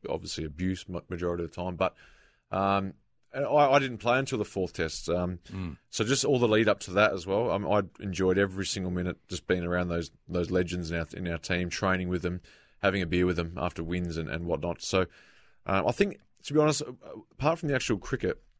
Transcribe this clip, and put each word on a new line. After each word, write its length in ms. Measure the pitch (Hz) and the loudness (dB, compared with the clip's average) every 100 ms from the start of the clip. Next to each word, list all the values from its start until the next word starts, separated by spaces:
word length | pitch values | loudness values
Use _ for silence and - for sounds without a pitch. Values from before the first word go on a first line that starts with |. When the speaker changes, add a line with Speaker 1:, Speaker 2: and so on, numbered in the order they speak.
| - | -6
Speaker 1:
obviously 360 | 82 85 - | -6 -6 -8
abuse 400 | 78 73 92 92 - | -8 -4 -2 -2 -6
ma-, 120 | 87 - | -10 -8
majority 360 | 87 87 87 | -4 -4 -2
of 60 | 85 | -4
the 60 | - | -6
time, 200 | 90 87 | -6 0
but, 180 | 92 - - - _ _ _ | -2 -2 -16 -20 _ _ _
um, 400 | 95 98 98 98 - _ _ _ | 0 2 2 0 -8 _ _ _
and 140 | 131 | -4
I, 280 | 127 147 143 | 2 4 6
I 60 | 139 | 6
didn't 200 | 135 113 | 4 -2
play 200 | 120 127 | 2 2
until 200 | 135 123 | 2 -2
the 60 | |
fourth 280 | 101 98 90 | -2 -2 -4
Test, 360 | - 80 - - | -2 -4 -4 0
um, 280 | 87 90 87 - | 0 0 -4 -10
Speaker 2:
Mm. 240 | 95 90 71 _ | -8 -8 -10 _
Speaker 1:
so 120 | - | -4
just 220 | 110 135 | 0 2
all 140 | 123 127 | 2 4
the 100 | 117 | 6
lead 180 | 107 107 | 6 4
up 140 | 101 | 2
to 100 | - | 0
that 200 | 92 107 | 4 4
as 140 | 95 90 | 2 -2
well. 240 | 98 120 | 0 0
Um, 180 | 90 85 | 0 2
I 120 | 104 98 - | 0 0 -6
enjoyed 380 | 101 87 92 92 | -8 2 4 4
every 260 | 98 92 | 2 0
single 260 | 92 98 92 | -4 -4 -4
minute, 280 | 90 90 - _ | -2 -4 -6 _
just 180 | 87 - | -10 0
being 160 | 90 | 0
around 240 | 87 90 90 | 2 -2 0
those, 220 | 85 78 - - | -2 -4 -10 -6
those 240 | 87 80 | -2 0
legends 400 | 90 87 90 80 | 0 0 -2 -4
in 80 | 85 | -4
our, 80 | 82 | -4
in 140 | - 87 | -6 -6
our 80 | 82 | -6
team, 300 | - 90 90 | -2 -2 -2
training 400 | - 98 92 90 | -2 0 0 0
with 140 | 90 | -2
them, 180 | 87 90 - - _ _ | -2 -4 -8 -20 _ _
having 200 | 101 95 | 0 2
a 40 | 85 | 0
beer 200 | 87 90 | 2 2
with 100 | 85 | 2
them 160 | 82 87 | -2 -4
after 260 | 85 - | -4 -4
wins 320 | 82 90 87 82 | -4 -2 -2 -4
and, 140 | 78 | -4
and 160 | 82 85 | -6 -2
whatnot. 340 | 76 85 82 | -2 -2 -6
So, 240 | - 95 92 - - - - _ - | 0 0 0 -4 -20 -20 -20 _ -2
um, 200 | 95 90 | 0 2
I 60 | |
think, 260 | - 202 - _ _ | 2 -2 -2 _ _
to 100 | - | 0
be 40 | 147 | 2
honest, 220 | 151 147 | 4 2
a-, 140 | - - - 104 - | -4 -12 -16 -16 -18
apart 260 | - 143 165 | -4 -2 0
from 100 | 147 | 0
the 60 | |
actual 240 | 135 - 101 | 0 0 -2
cricket, 420 | - 135 92 - _ _ | -2 -2 -2 -2 _ _